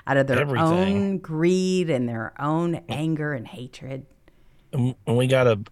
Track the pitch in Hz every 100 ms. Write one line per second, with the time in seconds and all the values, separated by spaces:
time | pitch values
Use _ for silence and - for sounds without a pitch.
0 | - 139 135 123 143 131 160 170 190 202
1 | 196 190 - 156 170 185 185 185 165 135
2 | 120 117 110 - 143 160 170 165 - 127
3 | 160 156 151 139 110 - 127 - 131 139
4 | - _ _ _ _ _ _ 135 123 127
5 | - 117 127 131 123 107 104